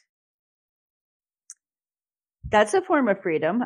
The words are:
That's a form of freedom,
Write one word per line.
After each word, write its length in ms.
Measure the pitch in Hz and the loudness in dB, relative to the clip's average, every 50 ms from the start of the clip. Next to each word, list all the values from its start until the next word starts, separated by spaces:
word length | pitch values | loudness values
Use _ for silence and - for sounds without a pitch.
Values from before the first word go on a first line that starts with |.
| _ _ _ _ _ _ _ _ _ _ _ _ _ _ _ _ _ _ _ _ _ _ _ _ _ _ _ _ _ - - _ _ _ _ _ _ _ _ _ _ _ _ _ _ _ _ _ - - | _ _ _ _ _ _ _ _ _ _ _ _ _ _ _ _ _ _ _ _ _ _ _ _ _ _ _ _ _ -20 -20 _ _ _ _ _ _ _ _ _ _ _ _ _ _ _ _ _ -8 0
That's 240 | - 208 208 208 - | 2 2 2 2 0
a 80 | 381 | -2
form 260 | 370 - 349 294 262 | 0 0 0 0 2
of 140 | 214 196 - | 0 0 -2
freedom, 420 | - 185 156 151 156 160 196 240 233 | -2 -4 -2 -2 -2 -2 -2 -2 -4